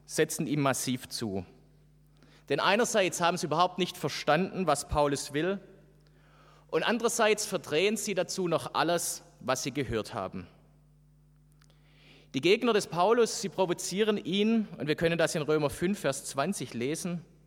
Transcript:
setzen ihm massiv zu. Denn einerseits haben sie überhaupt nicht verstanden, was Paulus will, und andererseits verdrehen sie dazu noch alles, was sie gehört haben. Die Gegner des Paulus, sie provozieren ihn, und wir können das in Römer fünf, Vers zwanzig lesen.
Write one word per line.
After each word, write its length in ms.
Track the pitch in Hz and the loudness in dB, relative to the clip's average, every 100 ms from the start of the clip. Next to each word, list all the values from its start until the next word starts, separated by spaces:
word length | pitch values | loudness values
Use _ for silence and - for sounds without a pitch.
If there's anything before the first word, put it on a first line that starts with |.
| - | -4
setzen 420 | - 160 - 139 | 0 0 0 -2
ihm 120 | 147 | 2
massiv 480 | 139 - - 123 - | 2 0 -2 -4 -6
zu. 380 | - 110 95 - - _ _ _ _ _ _ - - - | -8 -6 -6 -8 -16 _ _ _ _ _ _ -20 -14 -4
Denn 100 | 143 | 0
einerseits 640 | 170 214 233 220 180 - | 2 4 4 2 2 2
haben 160 | 170 175 | 0 0
sie 100 | 160 | 0
überhaupt 320 | 156 180 - | 2 2 0
nicht 180 | 175 - | -4 -2
verstanden, 680 | 147 - - 156 190 185 160 | -6 -2 2 2 2 -2 0
was 220 | 139 - | 0 0
Paulus 440 | 151 147 127 - | 0 2 0 -4
will, 280 | 143 175 196 - - - _ _ _ - - - - - | -2 -2 -4 -8 -20 -20 _ _ _ -20 -20 -20 -20 -4
und 140 | - | 0
andererseits 640 | 180 220 233 - 214 214 - | 0 0 0 2 2 2 -2
verdrehen 500 | 175 - 151 202 214 | -6 -2 2 2 0
sie 180 | 214 | -2
dazu 340 | 180 175 - 175 | -2 -2 -2 0
noch 260 | 156 - | 0 0
alles, 480 | - 156 175 - - - - | 0 2 0 -2 -6 -12 -6
was 240 | 117 127 | -2 -2
sie 80 | 143 | -2
gehört 420 | 135 117 110 - | -4 -2 -2 -4
haben. 360 | 113 92 95 82 - _ _ _ _ _ _ _ _ _ _ - _ _ _ - - - | -6 -8 -8 -14 -20 _ _ _ _ _ _ _ _ _ _ -20 _ _ _ -20 -20 -8
Die 60 | 135 | 0
Gegner 320 | 165 226 247 | 4 4 4
des 160 | 208 - | 2 0
Paulus, 520 | 165 196 240 220 - | 2 4 4 2 0
sie 100 | 196 | -4
provozieren 680 | - 175 175 - 185 214 208 | 0 0 -2 -2 0 0 0
ihn, 480 | 143 196 220 226 180 160 | 0 0 2 2 0 -4
und 100 | 147 | -4
wir 80 | 147 | 0
können 200 | 165 170 | 2 2
das 200 | 156 170 | 2 2
in 60 | |
Römer 280 | 147 156 143 | 0 2 0
fünf, 300 | - 180 208 | 0 -2 0
Vers 240 | 143 131 | -2 -4
zwanzig 500 | - 135 165 - 135 | -4 -2 -2 -4 -6
lesen. 500 | 117 127 160 175 170 - - | -4 -4 -4 -6 -8 -10 -20